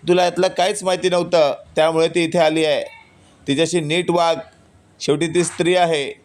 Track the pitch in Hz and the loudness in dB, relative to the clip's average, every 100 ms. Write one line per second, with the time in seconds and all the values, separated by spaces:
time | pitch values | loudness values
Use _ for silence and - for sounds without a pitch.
0 | 156 180 180 170 180 185 180 202 185 180 | 2 2 2 0 -2 0 -2 -2 -4 -2
1 | 180 175 175 175 143 - - - 156 160 | 0 0 2 2 2 -2 -6 0 2 2
2 | 165 170 160 170 156 160 156 135 - - | 0 0 0 2 2 2 0 0 -4 -14
3 | - _ _ _ - 139 160 175 151 165 | -20 _ _ _ -4 0 0 0 -2 -2
4 | 180 175 165 165 - _ _ _ _ _ | 0 0 0 -2 -6 _ _ _ _ _
5 | - 147 170 175 170 - 170 180 175 160 | -4 -2 0 0 -2 -2 0 2 2 0
6 | 135 - | -4 -10